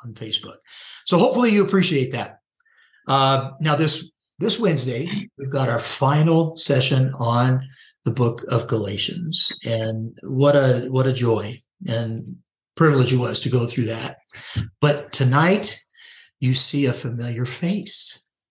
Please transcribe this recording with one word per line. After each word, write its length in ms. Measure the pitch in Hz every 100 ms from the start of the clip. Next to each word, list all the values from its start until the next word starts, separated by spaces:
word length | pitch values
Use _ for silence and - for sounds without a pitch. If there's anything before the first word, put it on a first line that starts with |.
on 80 | 117
Facebook. 440 | 107 110 - - - _ - - - -
So 100 | 175
hopefully 340 | 240 - 240
you 140 | 208
appreciate 480 | 190 190 180 147 127
that. 280 | 120 - - _ _ _ _ _ _ -
Uh, 420 | 135 135 135 - -
now 140 | 156
this, 360 | 147 156 - - _ _ -
this 200 | 233 -
Wednesday, 480 | 202 143 127 117 170 202 - -
we've 120 | 135
got 180 | 135 131
our 80 | 120
final 800 | - - 131 147 156 165 160 -
session 540 | - 135 - 131 131 -
on 440 | 117 120 127 127 - - - _
the 60 | -
book 320 | 113 117 117 -
of 160 | 120 -
Galatians, 840 | 113 101 101 - 87 82 - - -
and 500 | - 113 110 113 113 -
what 320 | - 131 143 143
a, 300 | 135 120 131
what 160 | 131 131
a 60 |
joy 460 | 120 120 107 104 127 _ _ 190
and 480 | 113 113 113 113 - _ _ _ -
privilege 380 | 160 135 123
it 40 | 127
was 220 | 113 104
to 80 | 123
go 180 | 123 117
through 180 | - 110
that. 300 | 110 - - _ - - 110 - -
But 280 | 147 143 -
tonight, 640 | - 127 139 170 208 - - _ _ - - - -
you 120 | 127
see 320 | 131 - 143
a 80 | 135
familiar 540 | - 120 117 120 117 123
face, 800 | - 175 208 - - - - - _ _